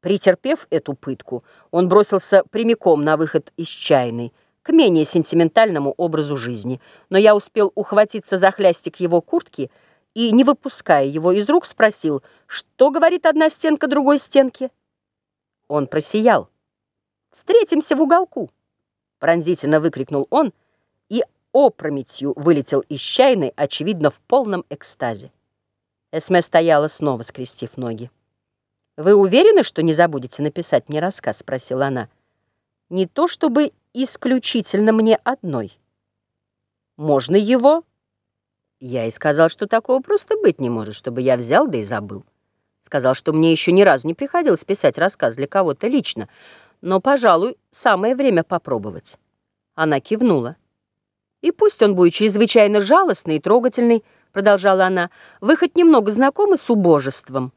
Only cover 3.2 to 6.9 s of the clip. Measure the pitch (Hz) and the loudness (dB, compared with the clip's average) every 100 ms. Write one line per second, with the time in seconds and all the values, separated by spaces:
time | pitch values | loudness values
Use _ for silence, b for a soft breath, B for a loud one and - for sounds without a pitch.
3.2 | 156 - - - 165 - - 143 123 117 | 0 -4 -6 -12 -10 -8 2 2 2 -6
4.2 | 120 _ _ _ - 320 254 165 156 175 | -10 _ _ _ 0 4 4 4 2 0
5.2 | 160 165 165 - 220 160 143 - 175 156 | 0 0 2 2 2 0 -4 -4 -4 -4
6.2 | 147 143 117 120 107 127 b | -4 -6 -8 -8 -8 -10 b